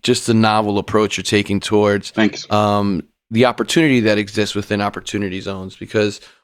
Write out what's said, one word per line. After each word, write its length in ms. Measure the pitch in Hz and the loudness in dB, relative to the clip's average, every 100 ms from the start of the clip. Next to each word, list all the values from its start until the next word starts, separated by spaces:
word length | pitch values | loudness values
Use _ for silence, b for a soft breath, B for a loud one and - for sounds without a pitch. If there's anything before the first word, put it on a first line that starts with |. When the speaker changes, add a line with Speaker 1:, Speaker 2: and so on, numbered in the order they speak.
Speaker 1:
just 240 | - 120 - | 0 0 2
the 80 | |
novel 440 | 110 110 107 104 101 | 2 4 2 0 -2
approach 400 | - 107 104 - | 0 0 0 -2
you're 40 | |
taking 380 | - 104 101 101 | 0 0 0 -4
towards, 500 | - 104 104 101 - | 0 2 4 2 -2
Speaker 2:
Thanks. 380 | - 107 - - | 0 0 -2 -2
Speaker 1:
um, 560 | 107 104 104 101 87 - _ _ | 0 2 2 0 -4 -8 _ _
the 140 | 110 | 2
opportunity 560 | 123 117 110 170 156 123 | 2 2 0 2 2 4
that 180 | 107 104 | 2 0
exists 360 | 101 107 104 | -2 -4 -4
within 260 | 104 - 104 | -4 -4 -2
opportunity 600 | 101 95 - 104 98 95 | -2 -6 -6 -6 -4 -6
zones. 360 | 95 95 95 - | -10 -10 -12 -14
Because 440 | 107 110 104 - b b | -4 -2 -2 -4 b b